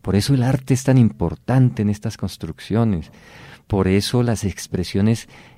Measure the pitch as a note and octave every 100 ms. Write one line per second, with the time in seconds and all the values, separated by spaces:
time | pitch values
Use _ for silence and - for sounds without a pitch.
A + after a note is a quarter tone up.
0 | - F#2+ G#2 C#3 B2 - - B2+ - C3
1 | A2 - E2+ D#2+ - B2+ B2+ - G#2 G#2
2 | A2+ - F#2+ - E2 - - G#2+ A2+ F2+
3 | D2 - - - - - - G2+ F#2 G2
4 | - B2 A#2+ G#2+ G2+ - - - F2 G2
5 | G#2+ A#2 - - -